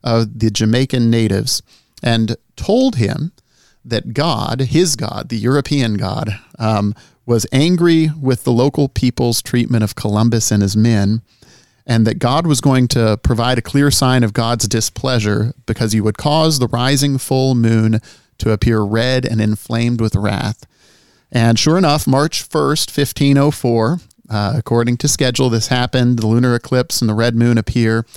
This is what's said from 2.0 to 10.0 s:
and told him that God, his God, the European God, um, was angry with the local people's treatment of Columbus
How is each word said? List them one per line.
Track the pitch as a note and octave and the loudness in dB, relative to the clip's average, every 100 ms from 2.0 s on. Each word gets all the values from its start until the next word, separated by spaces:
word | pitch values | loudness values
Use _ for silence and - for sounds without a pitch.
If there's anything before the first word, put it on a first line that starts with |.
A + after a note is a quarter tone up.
and | A#2+ A2+ A2 A#2 _ - | -2 0 -2 -6 _ -8
told | - A#3 C4 C3 | -2 2 2 0
him | G#2 - D#3+ _ _ _ _ _ B2 | -2 -2 -8 _ _ _ _ _ -8
that | A2+ - | -6 -6
God, | A2+ D#3+ B2 - B2+ | -4 -2 -2 -4 -4
his | B2+ D#3 F3+ - | 0 2 0 -2
God, | C3 - A#2+ | -6 -8 -8
the | A2+ | -4
European | A#2 C#3 C3+ C#3+ A#2 G#2 | 0 0 0 -2 0 -2
God, | F#2+ G2 A2 G2+ _ - | -4 -4 -6 -8 _ -6
um, | A2 G#2+ G#2 G#2 - _ - | -2 0 0 -4 -14 _ -2
was | A#2 - | 0 0
angry | C3+ E3 F3+ F3 E3 D#3 D#3 | 0 2 2 4 4 2 -2
with | C3 A#2+ | -2 -2
the | - | 0
local | A#2+ C#3 D3+ C3+ | 2 2 0 -2
people's | - B2 - A#2+ A2+ | 0 -2 0 -2 -2
treatment | - B2 A2+ A#2+ | -2 -2 0 0
of | G#2+ | -2
Columbus | - | -4